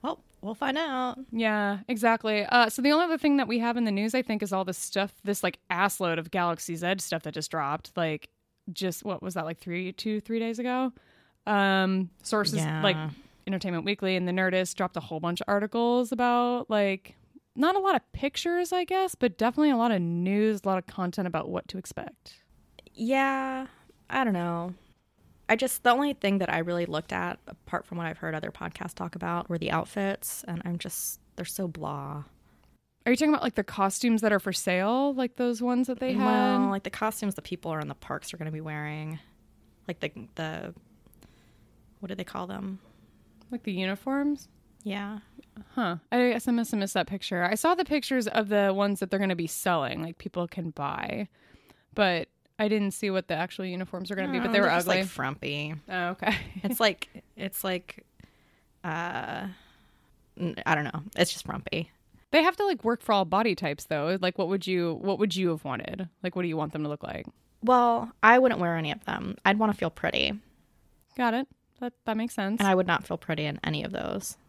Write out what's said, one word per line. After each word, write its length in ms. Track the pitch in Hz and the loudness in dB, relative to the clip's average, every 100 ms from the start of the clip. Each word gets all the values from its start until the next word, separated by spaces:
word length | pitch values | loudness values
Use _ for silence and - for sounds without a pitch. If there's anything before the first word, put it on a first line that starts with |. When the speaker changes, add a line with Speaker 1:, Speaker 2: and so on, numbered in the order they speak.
Speaker 1:
Well, 180 | 262 - _ _ | -4 -6 _ _
we'll 140 | 196 | -10
find 220 | 220 277 269 | -4 -2 0
out. 400 | 320 262 254 254 269 | -2 -2 -2 -4 -8
Speaker 2:
Yeah, 460 | 226 220 214 202 202 208 | 0 2 2 0 -2 -4
exactly. 560 | 233 226 226 220 214 | 2 4 4 2 0
Uh, 240 | 202 240 226 | 4 6 4
so 140 | - | 4
the 100 | 262 | 4
only 120 | 302 349 | 6 4
other 120 | 320 | 2
thing 200 | 302 285 | 4 4
that 100 | 240 | 4
we 100 | 233 | 2
have 180 | 233 240 | 2 2
in 80 | |
the 60 | 226 | 2
news, 220 | 196 220 | 2 2
I 80 | 254 | 0
think, 200 | 254 214 | 0 -2
is 100 | 202 | 0
all 120 | 190 | 0
this 140 | 190 180 | -2 -4
stuff, 340 | - 196 196 - | -4 -2 -2 -2
this, 180 | 196 202 | -4 0
like, 160 | 180 - _ | 0 -2 _
assload 480 | 175 196 - 180 165 | 2 2 2 0 0
of 120 | 165 | -2
Galaxy's 540 | 190 175 165 - 165 | 0 0 0 -6 -4
Edge 160 | 175 190 | 0 -2
stuff 220 | - 165 | -2 -4
that 120 | 156 | -4
just 160 | 151 156 | -6 -4
dropped. 420 | 165 139 156 - - | -2 -2 -4 -6 -2
Like, 320 | 165 151 - _ _ _ - | -2 -2 -8 _ _ _ -12
just, 320 | 170 185 170 | -4 -4 -4
what 180 | 214 180 | -6 -6
was 120 | 185 | -6
that, 100 | 180 | -6
like, 140 | 160 165 | -6 -8
three, 340 | - 175 185 | -6 -6 -6
two, 280 | 196 220 214 | -6 -4 -4
three 180 | 208 226 | -2 -4
days 200 | 226 226 | -2 -2
ago? 340 | 247 254 262 - _ _ _ _ - | -2 0 -2 -4 _ _ _ _ 0
Um, 640 | 208 196 190 190 190 180 _ | 2 4 4 4 2 0 _
sources, 340 | - 214 202 214 | -2 0 2 2
Speaker 1:
Yeah. 240 | 156 156 | 0 2
Speaker 2:
like, 140 | 202 165 156 143 - _ - | 2 2 -4 -8 -20 _ -6
Entertainment 380 | 190 190 170 | -4 -2 -2
Weekly 320 | 196 202 190 185 | -2 -2 0 0
and 100 | 180 | 0
The 40 | |
Nerdist 420 | 185 185 185 180 | 2 2 2 0
dropped 220 | - 185 - | -2 -4 -4
a 40 | |
whole 200 | - 160 | -8 -4
bunch 200 | 170 175 | -2 -2
of 60 | - | 0
articles 640 | 202 202 226 233 247 240 | 0 0 0 2 2 2
about, 560 | 240 247 240 240 247 - | 0 2 4 2 0 0
like, 480 | 214 202 190 - - _ - _ | 2 2 0 -8 -20 _ -20 _
not 200 | - 302 392 | 2 2 4
a 20 | |
lot 160 | 381 | 4
of 180 | 311 _ | 2 _
pictures, 600 | - 277 - 349 349 349 | -4 -4 -2 0 0 2
I 120 | 359 | 0
guess, 300 | 349 381 381 | 2 2 0
but 240 | - 247 180 | 2 0 2
definitely 320 | 226 247 302 | 0 4 4
a 60 | 247 | 6
lot 140 | 233 | 4
of 100 | 202 | 2
news, 580 | 170 170 180 202 214 208 | 0 0 2 4 2 2
a 40 | 196 | 0
lot 100 | 185 | 0
of 80 | - | -2
content 400 | - 180 175 180 | -4 -4 -2 -2
about 220 | 165 - | -2 -4
what 180 | 180 - | -6 -6
to 100 | 185 | -12
expect. 560 | - - - - - - _ _ _ - - | -10 -10 -12 -14 -20 -20 _ _ _ -20 -20
Speaker 1:
Yeah, 720 | - 233 269 269 269 262 262 262 - _ _ _ | -8 0 2 2 0 -4 -6 -10 -16 _ _ _
I 140 | 262 | 0
don't 80 | 240 | 2
know. 420 | 185 170 170 175 180 _ _ _ _ _ _ - | 2 0 -2 -4 -10 _ _ _ _ _ _ 0
I 60 | |
just, 300 | 220 262 - | 2 2 2
the 60 | 247 | 4
only 220 | 247 285 | 4 2
thing 260 | 277 202 196 | 0 2 2
that 140 | 185 | 2
I 60 | 165 | 0
really 280 | 170 175 170 | 0 0 0
looked 260 | 156 - | -2 -4
at, 260 | 185 175 - - | -4 -4 -6 -12
apart 400 | - - 175 - | -20 -6 -6 -6
from 120 | 170 | -8
what 80 | 165 | -6
I've 100 | 160 | -6
heard 160 | 165 | -6
other 160 | 156 156 | -6 -8
podcasts 440 | - 165 - 175 | -8 -12 -10 -12
talk 200 | - 180 | -8 -10
about, 340 | 165 170 175 - | -6 -6 -4 -4
were 100 | 170 | -4
the 120 | 165 | -2
outfits, 760 | 160 - - 196 196 - - - | -2 -2 -4 -4 -4 -8 -10 -8
and 120 | 170 | -8
I'm 120 | 175 175 | -6 -6
just, 440 | - - - - _ - | -6 -8 -8 -10 _ -12
they're 80 | |
so 240 | 175 - 185 | -10 -6 -6
blah. 560 | 156 156 143 139 147 147 _ _ _ _ _ _ _ | -6 -8 -6 -8 -10 -12 _ _ _ _ _ _ _
Speaker 2:
Are 80 | - | 0
you 20 | 247 | 2
talking 120 | 302 | 4
about, 120 | 302 | 4
like, 100 | - | 2
the 80 | - | -2
costumes 600 | 202 - 196 - 247 220 | -4 0 0 2 2 4
that 100 | 220 | 4
are 80 | 202 | 2
for 120 | 196 | 2
sale? 640 | 180 - 180 196 254 277 | -2 0 2 2 2 2
Like 220 | 262 247 - | 0 -2 0
those 260 | 247 226 | -2 0
ones 240 | 247 247 254 | 0 2 0
that 140 | 254 | -2
they 140 | 262 | -2
had? 440 | 254 262 254 254 254 | 2 4 4 4 4
Speaker 1:
Well, 120 | 254 | 2
like, 120 | 196 | 0
the 80 | 196 | -4
costumes 460 | - 220 220 208 190 | -4 -4 -2 -4 -4
the 60 | |
people 280 | - 175 170 | -8 -8 -4
are 80 | 156 | -6
in 80 | 147 | -6
the 80 | |
parks 400 | 139 - 143 - | -10 -8 -8 -8
are 20 | 170 | -10
gonna 120 | 156 | -8
be 100 | 156 | -6
wearing. 600 | 160 151 151 151 156 156 - _ _ _ _ _ - | -8 -6 -6 -8 -8 -10 -14 _ _ _ _ _ -12
Like, 140 | 180 | -6
the, 100 | 156 - - | -8 -8 -14
the, 400 | - 160 160 - 170 _ _ _ - - - _ _ _ _ _ _ | -8 -6 -6 -10 -14 _ _ _ -20 -20 -20 _ _ _ _ _ _
what 80 | 185 | -12
do 80 | 190 | -10
they 80 | |
call 240 | 180 - 180 | -8 -8 -8
them? 320 | 196 196 190 - _ - _ _ _ - | -8 -8 -10 -14 _ -20 _ _ _ -12
Speaker 2:
Like 100 | 240 | -8
the 100 | 220 | -6
uniforms? 760 | 185 190 196 - 277 285 294 - _ _ _ | -2 -2 -4 -2 0 0 -2 -6 _ _ _
Speaker 1:
Yeah. 380 | 214 196 202 214 - - - - 202 - | -8 -6 -6 -10 -14 -20 -20 -20 -8 -2
Speaker 2:
Huh. 200 | 208 170 _ | -2 -2 _
I 200 | 240 247 | 2 4
guess 180 | 233 254 | 2 0
I 20 | |
must 200 | 233 226 | 0 0
have 80 | 214 | -2
missed 140 | 196 | 0
that 120 | 196 170 | 0 -2
picture. 380 | 196 - 180 | -4 -4 0
I 100 | 175 | 2
saw 220 | 214 320 349 | 2 2 2
the 80 | |
pictures 420 | 370 294 - 262 220 | 2 0 2 0 2
of 220 | - 208 | 0 2
the 240 | 208 196 | 4 4
ones 240 | 190 202 196 | 4 2 0
that 120 | 190 | 0
they're 80 | 196 | 0
gonna 160 | 196 180 | 2 0
be 100 | 165 | -2
selling, 560 | - - 170 135 - | -2 2 2 0 -4
like, 160 | 165 170 | -6 -8
people 300 | - 175 175 | -8 -4 -6
can 220 | - 170 | -4 -8
buy. 580 | 156 143 - - - 202 _ _ - _ - _ | -4 -4 -4 -4 -4 -6 _ _ -20 _ -20 _
But 320 | - 196 170 - _ _ - | 2 2 2 -4 _ _ -2
I 100 | 214 | 2
didn't 240 | 214 202 | 2 0
see 180 | - 208 | -2 -2
what 180 | 190 180 | -2 -2
the 60 | |
actual 320 | 160 180 - 190 | -2 -2 -4 -6
uniforms 440 | 180 185 180 180 | -6 -6 -8 -6
are 40 | 202 | -4
gonna 160 | 277 | -2
be, 60 | 254 | 0
but 80 | 240 | 2
Speaker 1:
Oh, 40 | |
Speaker 2:
they 80 | 208 | 4
were 60 | 190 | 6
Speaker 1:
they're 80 | 170 | 4
just, 120 | 180 | 4
Speaker 2:
ugly. 120 | 185 | 2
Speaker 1:
like, 60 | 190 | 0
frumpy. 640 | - 131 143 139 143 147 156 - | -2 -4 -4 -6 -4 -6 -8 -6
Speaker 2:
Oh, 200 | 185 175 | -4 -4
okay. 260 | 185 190 196 - | -2 0 0 -4
<laughs> 140 | 190 | -6
Speaker 1:
It's 160 | 196 247 | -4 2
like, 280 | 220 185 - - _ - | 2 2 -10 -16 _ -10
it's 260 | 196 - | -8 -4
like, 420 | 190 185 180 - _ _ - _ _ _ _ _ | -4 -4 -6 -20 _ _ -20 _ _ _ _ _
uh, 640 | 175 160 175 - - - 196 180 _ _ _ _ _ _ _ - | -6 -4 -4 -6 -6 -6 -8 -12 _ _ _ _ _ _ _ -6
n-, 180 | 175 - | -6 -4
I 100 | - | 0
don't 100 | 151 | 0
know. 180 | 147 156 156 - | 0 -8 -8 0
It's 160 | 175 | 0
just 140 | - - | 0 -8
frumpy. 440 | - - - 165 _ _ _ _ | -8 -6 -6 -6 _ _ _ _
Speaker 2:
They 120 | 311 | 4
have 140 | 330 349 | 4 2
to, 100 | 403 | 0
like, 180 | 294 | 0
work 180 | 226 233 | 0 -2
for 100 | - | 2
all 120 | 208 | 2
body 300 | 180 185 226 | 4 2 2
types, 300 | 180 165 143 | 0 -2 -4
though. 340 | - 156 151 190 | -4 -2 0 0
Like, 180 | 180 180 | 0 0
what 100 | 175 | 0
would 180 | 190 185 | 0 0
you, 280 | 185 170 160 | 0 0 0
what 180 | 196 196 | -2 2
would 160 | 208 175 | 2 2
you 140 | 185 | 0
have 140 | 160 | 0
wanted? 440 | 143 123 - 190 180 _ | -2 -6 -6 -8 -10 _
Like, 140 | 180 180 | -6 -2
what 60 | |
do 60 | 175 | -2
you 80 | 160 | -2
want 160 | 156 | -4
them 100 | 156 | -4
to 60 | 151 | -6
look 140 | 147 | -6
like? 240 | - - - _ _ _ | -8 -10 -12 _ _ _
Speaker 1:
Well, 500 | 226 254 240 233 233 - | 4 6 6 2 -2 6
I 160 | 220 247 | 8 10
wouldn't 220 | 262 233 | 8 4
wear 160 | 175 165 | 2 0
any 160 | 156 | -2
of 120 | 156 | -4
them. 320 | - - - 196 | -4 -4 -4 0
I'd 140 | 196 202 | 2 4
wanna 160 | 214 | 2
feel 160 | 202 165 | 2 -2
pretty. 480 | - 170 - - 208 _ _ _ _ _ _ _ - | -2 -2 0 0 -2 _ _ _ _ _ _ _ -2
Speaker 2:
Got 180 | 240 | 0
it. 140 | 226 269 _ _ _ | 0 -4 _ _ _
That, 120 | 247 _ | -12 _
that 120 | - 220 | -6 -4
makes 180 | 233 | -4
sense. 260 | - 196 226 | -4 -4 2
Speaker 1:
And 80 | 202 | 4
I 60 | |
would 120 | 185 180 | 4 4
not 200 | 170 - | 0 -2
feel 100 | 170 | -8
pretty 260 | - 156 | -4 -2
in 160 | 151 147 | -2 -4
any 200 | 156 156 | -4 -4
of 80 | - | -4
those 440 | - - 202 - - | -6 -6 -6 -8 -14